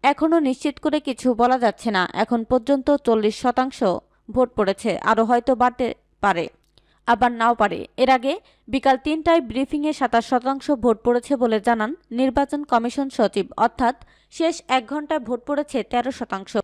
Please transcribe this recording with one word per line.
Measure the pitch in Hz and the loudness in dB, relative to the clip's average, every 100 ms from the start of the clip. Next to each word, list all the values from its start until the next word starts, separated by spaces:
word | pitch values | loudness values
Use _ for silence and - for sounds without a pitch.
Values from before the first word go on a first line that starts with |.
"এখনও | 262 285 320 339 | 2 2 2 4
নিশ্চিত | 277 262 294 - | 2 0 -4 -2
করে | 302 294 | -2 -2
কিছু | 285 233 254 | -4 -2 0
বলা | 226 240 254 | 2 2 4
যাচ্ছে | 240 - 240 | 0 0 -2
না। | 196 180 | -2 -2
এখন | - 220 233 | -2 -2 -2
পর্যন্ত | 220 254 226 277 254 285 | 0 -2 2 0 2 0
চল্লিশ | - 220 208 - | 2 2 0 0
শতাংশ | 247 240 262 - 214 175 _ _ - | -2 0 -4 0 -2 -2 _ _ -6
ভোট | 233 247 - | 0 0 0
পড়েছে, | 196 196 233 - | -2 0 -4 -2
আরও | - 220 226 | 0 2 2
হয়তো | 240 240 247 | 2 2 2
বাড়তে | 247 240 247 - _ _ | 0 0 -6 -6 _ _
পারে, | 202 170 156 _ _ _ _ _ - | -2 0 -4 _ _ _ _ _ -2
আবার | 233 240 | 2 0
নাও | 233 233 233 | 2 0 2
পারে।" | 202 170 - - | 0 -2 -10 -2
এর | 262 | 2
আগে | 262 262 359 _ _ - | 2 0 -6 _ _ -6
বিকাল | 254 269 262 | 0 2 2
তিনটায় | 302 320 330 330 | 0 -2 2 2
ব্রিফিংয়ে | 240 226 277 302 302 | 2 -4 -4 -2 -4
সাতাশ | 302 285 233 - | -2 0 0 0
শতাংশ | 254 254 277 - | -2 0 -4 -2
ভোট | 277 240 220 | 0 2 0
পড়েছে | 240 240 - 269 | 0 0 0 0
বলে | 240 220 | 2 0
জানান | 208 233 214 330 _ | 0 0 -2 -6 _
নির্বাচন | 233 262 254 277 294 | -2 0 0 -2 -4
কমিশন | 294 240 240 - 269 | 0 0 0 -4 -4
সচিব, | - 208 202 185 - | 0 0 0 -6 0
অর্থাৎ | 220 - 240 262 - _ _ | -2 2 -2 -2 -16 _ _
শেষ | - 330 339 - | -2 -2 -2 -4
এক | 262 220 | -4 -2
ঘন্টায় | 294 294 311 | -8 -4 -6
ভোট | 220 240 262 | -4 -8 -4
পড়েছে | 285 294 262 | -4 -2 -6
তেরো | 202 240 247 | -4 -4 -4
শতাংশ। | - 233 196 190 220 | -8 -8 -10 -6 -6